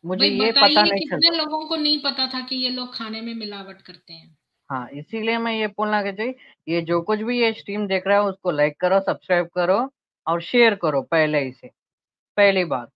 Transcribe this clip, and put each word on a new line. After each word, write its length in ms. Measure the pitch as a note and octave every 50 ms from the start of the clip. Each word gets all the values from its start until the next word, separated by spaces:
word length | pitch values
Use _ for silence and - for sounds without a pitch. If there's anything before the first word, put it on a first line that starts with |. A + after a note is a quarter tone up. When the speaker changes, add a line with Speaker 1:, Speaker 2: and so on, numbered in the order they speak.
| -
Speaker 1:
मुझे 140 | E3+ F#3 G#3
Speaker 2:
भाई, 100 | G#3 G3+
Speaker 1:
ये 220 | G3+ G3 G#3 A3+
Speaker 2:
बताइए 240 | A3+ C#4 - - -
Speaker 1:
पता 60 | G#3
नहीं 100 | G#3 E4
Speaker 2:
कितने 380 | - D4+ D#4+ C4 F#3 D#3 - E4+
Speaker 1:
चलता। 80 | E4+
Speaker 2:
लोगों 280 | E4 D#4 D4 D#4 D#4 D#4
को 100 | D4+ E4
नहीं 240 | D#4+ D4 D4 D4+ D4
पता 280 | - C#4 B3 - C4
था 140 | B3+ B3+ B3+
कि 140 | B3 - C4+
ये 140 | C4 B3+ B3+
लोग 260 | B3+ B3+ B3 B3 -
खाने 260 | - A#3 A3 A3 A3
में 120 | A3+ A#3 A#3
मिलावट 480 | A3+ G#3+ G#3 G3+ G3 G3 F#3+ F#3 F#3
करते 320 | _ - F3+ _ _ - E3
हैं। 240 | D#3+ D#3+ D#3+ _ _ _ _ _ _ _ _
Speaker 1:
हाँ, 180 | C3+ B2+ B2 A#2+ C3+
इसीलिए 440 | D3 D3+ _ A3 A3 G#3+ A3+ A#3
मैं 160 | A#3 A3+ A#3 A3+
ये 140 | A3 G#3+
बोलना 360 | G#3 G3 - G#3+ G#3+ G#3+ G#3 G3
चाह 80 | G3+
चाहिए, 240 | F#3+ F#3+ A3 B3 C4 _ - - _ _ _
ये 140 | D#3 E3 E3+
जो 200 | E3 D#3 E3+ E3+
कुछ 180 | E3+ G#3 G#3+ G#3
भी 220 | A3 A#3 B3 A#3+
ये 120 | A#3 A3+ A3
stream 340 | - - - G3+ G#3+ G#3
देख 200 | F#3+ F#3+ F#3 F#3
रहा 100 | F#3+ G3+
है 60 | G3+ G#3
उसको 280 | G3 F#3+ _ - F#3
like 280 | D#3 D3 D3 D3+ D3+ _
करो, 200 | F3+ F3+ F#3 G3
subscribe 480 | G3 F#3+ D#3 - _ - F3+ F3 E3+ E3+ _
करो 360 | F3+ F3 F3 F#3+ A3 C4 C#4 _ _ _ _ _ _ _
और 140 | D#3+ E3 E3+
share 340 | E3+ - - B3 A#3+ A3+ G#3
करो 260 | - - D#3 C#3+ C#3
पहले 380 | B2 _ E3+ D#3+ D#3 D3+ D3+ D3
ही 120 | C3+ C3
से, 160 | B2+ _ - B2 _ _ _ _ _ _ _ _ _ _ _ _ _
पहली 260 | - G3+ G3+ G3 F#3+ F3+
बात। 240 | D#3+ C#3 B2 A#2+ - _